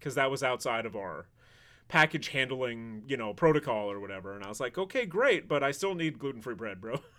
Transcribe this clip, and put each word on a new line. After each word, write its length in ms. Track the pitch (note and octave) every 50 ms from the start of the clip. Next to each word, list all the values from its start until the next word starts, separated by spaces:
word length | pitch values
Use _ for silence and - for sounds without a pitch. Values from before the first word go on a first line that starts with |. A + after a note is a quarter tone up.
'cause 140 | - D3 B2
that 140 | C#3+ C3+ C3+
was 120 | C3 C3 C#3
outside 420 | C3 B2 A#2 - C3 A#2 A2+ A2+
of 80 | A2 G2
our 320 | G#2+ G2 F2+ D#2+ D2 - - _ _ - - - - - - - - _ -
package 400 | - D#3+ D#3 D#3 - D#3 - -
handling, 720 | - C3+ C3 A#2 C3 C3 B2+ A#2+ A#2 A2+ A2+ A2+ A2 G#2+ G#2+
you 100 | C3+ C3+
know, 160 | A#2+ A2+ G#2+ G2+
protocol 580 | - F3 D#3+ D#3 D3+ - C3+ A#2 G#2+ G#2 G2+
or 80 | G2+ G2+
whatever." 340 | G2+ G2 G2 F#2+ F2+ G2 G2
And 100 | G2+ G2
I 40 | G2+
was 120 | G#2+ -
like, 160 | C3+ B2 -
"Okay, 300 | F3+ F#3+ F#3 - C4 A#3+
great, 420 | F#3 D#3 G3+ B3+ C#4+ G#3 D3+ - -
but 140 | D3+ C#3+ C#3
I 80 | C#3
still 240 | C#3 - F#3+ G3 F#3+
need 240 | E3+ E3 D#3+ C3+ A2+
gluten-free 380 | C3+ C#3 C3 A#2 G#2+ B2+ A#2
bread, 240 | F2+ A2+ G#2+ G2 F#2
bro." 200 | F#2+ A2 B2 D3 - - -